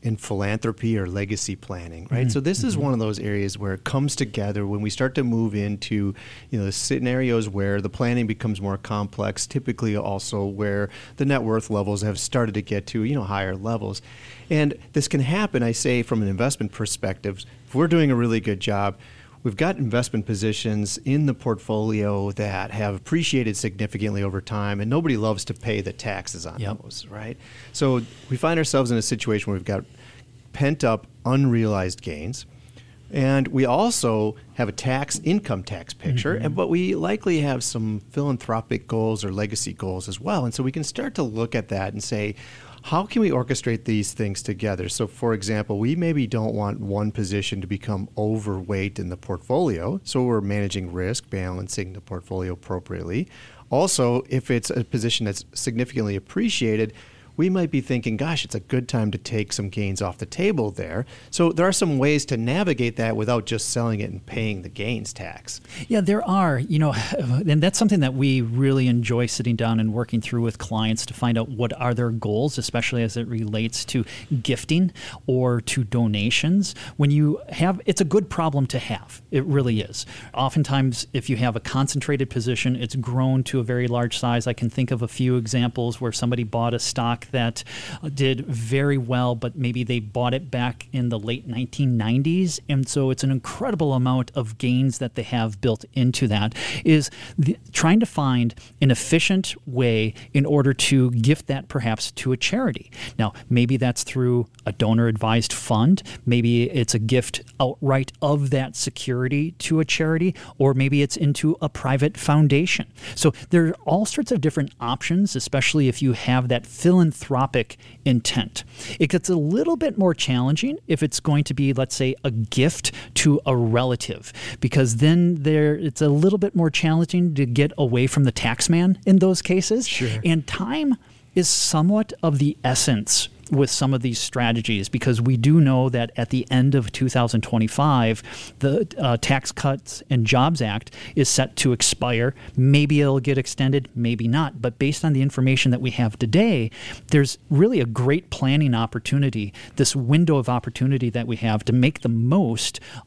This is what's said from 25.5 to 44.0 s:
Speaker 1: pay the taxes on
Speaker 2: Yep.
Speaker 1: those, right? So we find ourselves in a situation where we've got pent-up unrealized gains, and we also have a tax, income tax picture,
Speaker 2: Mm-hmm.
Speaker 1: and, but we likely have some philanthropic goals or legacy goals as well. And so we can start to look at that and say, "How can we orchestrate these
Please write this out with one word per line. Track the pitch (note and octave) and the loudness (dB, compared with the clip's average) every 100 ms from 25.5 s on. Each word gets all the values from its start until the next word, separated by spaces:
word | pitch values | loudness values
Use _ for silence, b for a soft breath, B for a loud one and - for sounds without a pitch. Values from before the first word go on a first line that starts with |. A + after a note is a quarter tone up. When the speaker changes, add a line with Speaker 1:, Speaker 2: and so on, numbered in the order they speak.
Speaker 1:
pay | - A#2 G#2 | -8 -4 -4
the | F#2+ | -4
taxes | - A#2 F#2+ F2+ F2 E2+ | -8 -8 -8 -8 -12 -12
on | - | -8
Speaker 2:
Yep. | G#2 G#2+ | -8 -8
Speaker 1:
those, | - - - | -12 -16 -16
right? | G#2 A2 A#2+ B B B | -14 -14 -14 B B B
So | - C#3 B2+ A#2 - - | -2 2 2 -2 -16 -8
we | B2+ | -2
find | D#3 E3 | 0 0
ourselves | D3+ C3+ B2 | 2 0 2
in | A#2 | 0
a | |
situation | G#2 A#2 - G#2+ G#2 | 0 -4 -2 -2 -2
where | G2 | -6
we've | - | -4
got | G2 - - B B B - - | -6 -6 -20 B B B -20 -20
pent-up | - C#3 - B2+ A2 - - - | -2 0 2 0 0 -4 -10 0
unrealized | C3 C#3 A#2 A2 G2+ F#2 E2+ | 2 4 4 2 0 -2 -6
gains, | - D2+ E2 C3+ - B B B B B - | -10 -10 -10 -10 -14 B B B B B -8
and | D3+ C3 C#3 C3+ | -2 2 2 0
we | C3+ B2+ | 2 2
also | C3+ A3+ - A#2+ A2 G#2+ G#2+ B | 4 2 0 0 0 0 -4 B
have | - A2+ | -6 -4
a | |
tax, | - B2+ C3 C#3+ - D#3 | -4 -2 -2 -4 -6 -2
income | G3+ - G2+ | -2 -2 -6
tax | - F#2 - | -6 -12 -12
picture, | - - B2 C#3 F3+ | -8 -4 -2 -2 -2
Speaker 2:
Mm-hmm. | D3+ | -2
Speaker 1:
and, | E3 | -2
but | F3+ | 0
we | E3+ F#3 F#3 | 0 0 0
likely | E3+ G#3 G3+ E3 | -2 -2 0 0
have | C#3+ B2 - | 0 -2 -4
some | A#2+ A2 G#2+ - | -4 -4 -4 -6
philanthropic | - C#3+ B2 - A2+ - A#2 - | -4 -2 -2 -2 -4 -2 -6 -2
goals | A2+ A2 A2 G2+ | -2 0 -2 -4
or | |
legacy | F#2+ G#2 A2 - | -4 -4 -4 -6
goals | F#2 F#2+ F#2 F#2+ | -6 -6 -6 -8
as | F#2+ | -8
well. | C#3 G3+ B2 | -4 -2 -2
And | |
so | - | -2
we | C3 | -4
can | C3+ D3+ | -4 -8
start | - C4+ - | -6 -6 -4
to | |
look | C3+ A2 A#2 | -4 -2 -2
at | A#2+ G#2 | -4 -4
that | G2 F#2+ | -4 -4
and | G#2 | -6
say, | - G#2+ G#2 G2+ B B B B | -6 -4 -4 -6 B B B B
"How | - D#3+ G3+ | -4 -2 -2
can | B3 | 0
we | G#3 | 2
orchestrate | C3 A#2+ B2+ - A2+ A#2+ | 0 -2 -4 -2 -4 0
these | G#2+ | 0